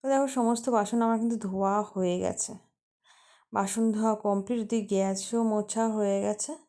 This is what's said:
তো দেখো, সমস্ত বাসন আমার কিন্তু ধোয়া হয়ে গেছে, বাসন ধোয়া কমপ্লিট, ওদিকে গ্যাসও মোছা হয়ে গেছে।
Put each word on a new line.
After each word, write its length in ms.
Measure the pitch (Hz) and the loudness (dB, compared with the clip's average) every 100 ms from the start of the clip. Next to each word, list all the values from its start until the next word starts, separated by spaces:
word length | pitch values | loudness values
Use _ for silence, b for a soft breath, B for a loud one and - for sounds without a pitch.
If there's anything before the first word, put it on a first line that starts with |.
তো 60 | 269 | 2
দেখো, 200 | 269 277 | 2 2
সমস্ত 400 | 262 233 233 247 | 2 2 2 2
বাসন 340 | 233 208 233 | 2 2 2
আমার 160 | 226 226 | 2 2
কিন্তু 180 | 233 226 | 0 -2
ধোয়া 460 | 202 190 196 202 | -4 0 2 2
হয়ে 360 | 208 196 180 180 | -2 -2 0 0
গেছে, 360 | 185 - - 185 _ _ _ _ b b b b b | -2 -4 -8 -10 _ _ _ _ b b b b b
বাসন 400 | 202 196 226 226 | -4 -2 0 0
ধোয়া 220 | 214 220 | 2 0
কমপ্লিট, 460 | 214 208 202 196 240 | 0 0 0 -2 -4
ওদিকে 200 | 214 226 | -2 -4
গ্যাসও 640 | 196 196 196 196 - 233 | 0 0 0 -2 -2 0
মোছা 460 | 226 214 208 226 226 | 0 0 -2 -2 0
হয়ে 320 | 214 208 196 | 0 0 0
গেছে। 340 | 202 208 - 311 | -2 -4 -6 -10